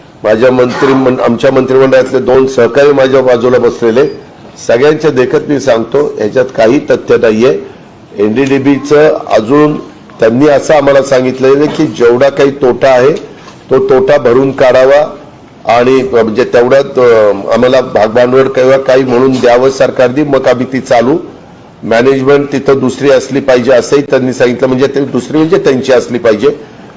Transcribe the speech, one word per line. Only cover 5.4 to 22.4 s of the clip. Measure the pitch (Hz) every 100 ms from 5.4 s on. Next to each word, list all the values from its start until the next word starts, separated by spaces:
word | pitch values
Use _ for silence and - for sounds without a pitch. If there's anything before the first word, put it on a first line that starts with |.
| 147
मी | 139
सांगतो, | 127 113 113 143 147 -
ह्याच्यात | 107 127 127 -
काही | 113 143
तथ्य | - 123 - 120
नाहीये. | 113 110 127 - - - - - - -
एनडीडीबीचं | 107 117 135 135 131 135 - 147 151 - -
अजून | 107 107 147 151 151 - - - -
त्यांनी | 113 120 147
असं | 135 -
आम्हाला | 151 139 139
सांगितलेलं | 135 131 127 117 131 143 151
की | - 139
जेवढा | 113 120 120 135
काही | 139 139
तोटा | 139 131 120 135
आहे | 127 135 175 - - - - -
तो | 131 135
तोटा | 131 135 147
भरून | 123 127 135
काढावा | 135 127 127 131 143 156 - - - - - -
आणि | 120 123
म्हणजे | 131 127 117 110 107
तेवढ्यात, | 117 123 123 135 139 127
अ, | 123 110 104 98 98
आम्हाला | 113 123 131
भागभांडवल | 123 107 110 120 123 131 131
किंवा | - 131 135
काही | - 135
म्हणून | 127 120 135
द्यावं | 127 117 123 131
सरकारने, | - 127 113 123 135
मग | 147 135 131
आम्ही | 123 123
ती | 131
चालू. | - 120 120 175 - - - - - -
मॅनेजमेंट | 101 113 131 135 131 143